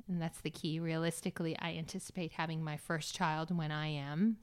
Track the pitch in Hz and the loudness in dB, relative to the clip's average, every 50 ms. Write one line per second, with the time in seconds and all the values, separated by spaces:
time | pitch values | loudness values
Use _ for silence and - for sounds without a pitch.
0 | - - 180 170 160 165 - - - 160 156 - - 160 156 165 165 165 160 160 | -4 -2 0 0 0 0 -2 -4 -6 -6 -4 -2 -2 0 0 0 0 0 2 2
1 | 165 170 165 - - 185 - - 165 165 160 - - 170 165 165 160 - - 185 | 2 2 0 0 -2 -2 -2 0 0 0 0 0 -2 -2 -2 -4 -4 -4 -6 -8
2 | - - - 185 175 156 - - 165 165 160 160 160 156 151 147 - - 170 160 | -8 -6 -4 -4 -4 -4 0 -2 0 0 0 0 -2 -2 -4 -4 -2 -2 -2 0
3 | 156 - - - 185 160 156 156 160 160 180 170 160 151 151 151 156 156 151 143 | 0 -4 0 2 4 4 4 2 2 2 2 2 2 2 0 0 0 0 0 -2
4 | 139 143 147 160 202 226 220 214 | -2 -2 2 4 6 4 4 2